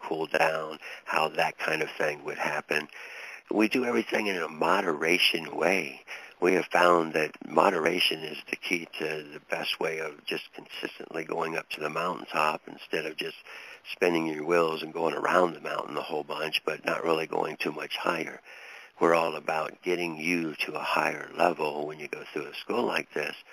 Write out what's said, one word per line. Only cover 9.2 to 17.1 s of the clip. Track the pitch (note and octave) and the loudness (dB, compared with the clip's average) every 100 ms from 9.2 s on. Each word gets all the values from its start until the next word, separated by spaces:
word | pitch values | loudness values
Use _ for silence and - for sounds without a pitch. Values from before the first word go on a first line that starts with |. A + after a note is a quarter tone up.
| D2+ D2 - | -8 -14 -6
best | D#2 D#2 - | -4 -4 -2
way | E2 D#2+ | -2 -2
of | D#2 D2 - | -6 -8 -6
just | - - | -6 -6
consistently | - - - - - - E2 | -16 -16 -10 -10 -10 -10 -6
going | - E2 D#2+ E2 | -4 -2 -2 -4
up | - | -6
to | - | -6
the | D2+ | -6
mountaintop | D#2+ F2 F2+ - E2 D2+ D#2 - | -2 -4 -4 -4 2 2 0 -6
instead | - - E2+ D#2 | -16 -6 -4 -4
of | D#2 | -6
just | D#2+ - - - - - - | -8 -10 -16 -18 -16 -16 -12
spinning | - F2+ E2+ D#2+ | 0 2 4 0
your | D2+ | -2
wheels | D2+ E2+ E2 D#2 | 2 4 4 0
and | D#2 | -6
going | E2 E2 | -2 0
around | C#2+ D2+ F2 F2 | 0 2 6 4
the | D#2 | 2
mountain | D#2 - - D2 | -6 -6 -4 -6
a | |
whole | - D#2 D2 | -4 -4 -4
bunch, | D#2 D#2+ D#2 - | -4 -4 -4 -4
but | D2+ - | -4 -2
not | E2 | 0
really | E2 | 2